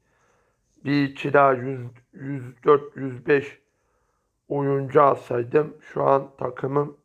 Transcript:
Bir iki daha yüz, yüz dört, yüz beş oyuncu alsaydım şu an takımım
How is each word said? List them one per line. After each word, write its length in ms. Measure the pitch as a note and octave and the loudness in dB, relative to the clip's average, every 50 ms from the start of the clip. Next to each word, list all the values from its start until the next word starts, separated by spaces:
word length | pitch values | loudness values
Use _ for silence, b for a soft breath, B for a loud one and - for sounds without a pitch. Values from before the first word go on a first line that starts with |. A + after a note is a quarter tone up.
| _ _ _ _ _ _ _ _ _ _ _ _ _ _ _ _ - | _ _ _ _ _ _ _ _ _ _ _ _ _ _ _ _ -6
Bir 240 | B2+ C#3+ C#3+ C#3+ C3+ | -2 0 0 0 -2
iki 240 | C#3 - - C#3+ C#3 | -4 -6 -6 2 4
daha 200 | C#3+ C#3 C3+ C3 | 6 6 6 4
yüz, 340 | A#2+ B2 C3+ C3+ B2+ A#2+ A#2+ - _ _ _ _ | 2 -2 -8 -8 -8 -10 -14 -16 _ _ _ _
yüz 500 | - C3+ C3+ C#3+ C3+ A#2+ B2 C3+ _ - | -16 -12 -10 -10 -10 -10 -12 -16 _ 2
dört, 320 | D#3 D3 C#3+ C#3+ - - | 4 4 4 2 -4 -12
yüz 320 | C3+ C3+ C3+ B2+ B2 - D#3+ | -10 -10 -10 -10 -10 -2 0
beş 340 | D3 C#3 C#3 - - _ _ _ _ _ _ _ _ _ _ _ _ _ _ _ _ _ _ - | 0 0 0 -4 -14 _ _ _ _ _ _ _ _ _ _ _ _ _ _ _ _ _ _ -8
oyuncu 540 | C#3+ C#3+ C#3 C#3 C#3 C#3 C#3 C3 C3 D3+ | -6 -4 -2 -2 -2 -2 -2 0 2 4
alsaydım 760 | D3 C#3 C3 - - - B2+ A#2+ A#2+ A#2+ D#3 D3+ D3+ D3+ - - | 4 4 2 0 -4 -6 -6 -4 -4 0 0 0 0 0 -6 -18
şu 220 | _ - - C#3+ C#3+ | _ -12 -6 -2 2
an 320 | C3+ C#3 C#3 C#3 - _ - | 2 2 2 0 -4 _ -10
takımım 600 | - B2+ - - - C3 C#3 D3 D3 D3 D3 _ _ | -10 -8 -8 -6 -8 -4 -2 -2 -2 -4 -8 _ _